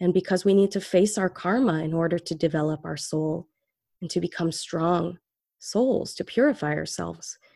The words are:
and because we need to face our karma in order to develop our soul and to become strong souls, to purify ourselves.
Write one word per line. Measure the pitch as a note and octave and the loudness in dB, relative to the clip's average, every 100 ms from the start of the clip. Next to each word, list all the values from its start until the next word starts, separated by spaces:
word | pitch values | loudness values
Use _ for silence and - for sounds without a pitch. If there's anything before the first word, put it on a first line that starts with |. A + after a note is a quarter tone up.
and | F3+ | 2
because | F3+ F#3 F#3 | 2 2 0
we | G3+ | 4
need | G3 G3 | 4 4
to | G3 | 2
face | F#3+ F#3 G#3 G#3 | 0 4 4 2
our | F#3 | -2
karma | F3+ F3 A3+ C4 D#3+ | -2 -2 2 2 2
in | D#3 | 0
order | E3 E3 E3+ | 0 0 0
to | - D#3+ | -4 0
develop | E3 D#3 D3+ D#3 | 0 2 0 -2
our | E3 D3 | -6 -8
soul | - D#3 D#3 D#3+ F3 _ _ _ _ _ | -4 -2 -2 -4 -8 _ _ _ _ _
and | F3 | -6
to | - | -4
become | F3 - E3 | -4 -2 -4
strong | D#3+ - E3 E3 F3 E3+ F3 _ _ _ _ | -4 -6 -2 0 0 0 -6 _ _ _ _
souls, | - G3+ B3+ A#3+ - - | -6 0 2 0 -2 -8
to | |
purify | F#3 - C#4 C4+ D3+ | -4 2 2 2 -2
ourselves. | D3+ E3 - E3+ E3 - - _ | -4 -4 -6 -8 -8 -14 -18 _